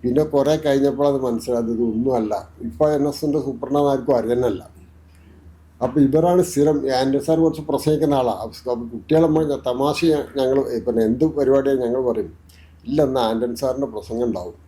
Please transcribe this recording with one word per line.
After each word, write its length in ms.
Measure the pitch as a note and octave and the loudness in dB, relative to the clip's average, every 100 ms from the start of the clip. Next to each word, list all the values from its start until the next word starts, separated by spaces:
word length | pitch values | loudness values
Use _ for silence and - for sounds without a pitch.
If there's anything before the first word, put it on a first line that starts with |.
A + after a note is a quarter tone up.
പിന്നെ 220 | B2 C3 D3+ | 0 0 2
കുറേ 220 | D3 C#3 D#3 | 2 2 0
കഴിഞ്ഞപ്പോൾ 420 | D#3 C#3 C#3 C#3 C#3+ | 2 2 2 2 0
അത് 100 | C#3 C3 | 0 -2
മനസ്സിലായത് 440 | A#2 A2 A#2+ A2+ | -4 -2 -2 -2
ഇതൊന്നുമല്ല. 580 | A2+ A#2 A2 B2+ B2+ G#2+ G#2 - - A#2 | -2 -2 0 0 0 -2 -4 -8 -12 -12
ഇപ്പോൾ 200 | - D3+ D3+ | 0 0 2
എൻ 80 | D3 | -2
എസ് 120 | - | -2
എസിൻ്റെ 200 | D#3 D3 C3+ | -2 -2 -4
സൂപ്രണ്ടാന്ന് 440 | A#2+ B2+ C#3+ D3 | -8 -4 0 2
ആർക്കും 220 | C3+ A#2+ B2+ | 0 0 0
അറിയുന്നല്ല. 440 | A2 A#2+ B2 F#2+ - - - - - - - - - - - _ | 0 0 0 -4 -10 -20 -20 -20 -20 -20 -20 -20 -20 -20 -20 _
അപ്പോൾ 160 | B2 D3+ C#3 | -4 2 4
ഇവരാണ് 360 | D3 E3+ F3+ F3+ | 4 4 4 2
സ്ഥിരം, 260 | - D3 D3 C3+ C3 | 2 2 2 0 0
ആൻ്റണി 240 | C3+ C3+ C#3+ | 0 0 0
സാർ 120 | D#3+ | 2
കുറച്ച് 200 | D#3+ D#3+ D3+ | 2 0 -4
പ്രസംഗിക്കുന്ന 480 | C#3 D#3 D3+ D3+ C#3 | -2 0 0 2 2
ആളാണ്. 200 | B2 F#2+ | 0 -2
അപ്പോൾ 420 | A2 - B2+ A#2+ A#2 | -8 -10 -6 -6 -6
കുട്ടികളെ 340 | A#2 F#2+ D#3+ D#3+ | -12 0 2 4
നമ്മൾ 360 | D#3 D#3 C#3 B2+ | 2 0 -2 -4
തമാശ 300 | B2 C#3 D3+ E3+ D3+ - C#3 | 0 0 2 2 2 -2 -2
ഞങ്ങൾ 200 | C3 C3+ C3+ A#2+ B2 | 0 0 0 -4 -2
പിന്നെ 160 | A2+ A2 | 0 2
എന്ത് 160 | A#2+ D#3+ D3 | 2 0 2
പരിപാടിയാണ് 440 | C3 C#3 C#3 C3+ | 2 4 2 0
ഞങ്ങൾ 180 | A#2+ B2+ B2+ | 0 0 -2
പറയും, 240 | A2 E2+ - - - - - | -2 -6 -10 -20 -20 -20 -20
"ഇല്ല, 140 | - C#3+ C#3+ | -6 0 0
എന്നാൽ 160 | C3 A2+ | 2 0
ആൻ്റണി 260 | A2+ A#2+ A#2+ | 0 -2 -2
സാറിൻ്റെ 280 | C3+ B2+ C3+ | -4 -2 -4
പ്രസംഗം 320 | G#2+ - A2+ A#2+ | -8 -8 -4 -2
ഉണ്ടാവും." 300 | F#2+ F2+ E2+ | -4 -8 -16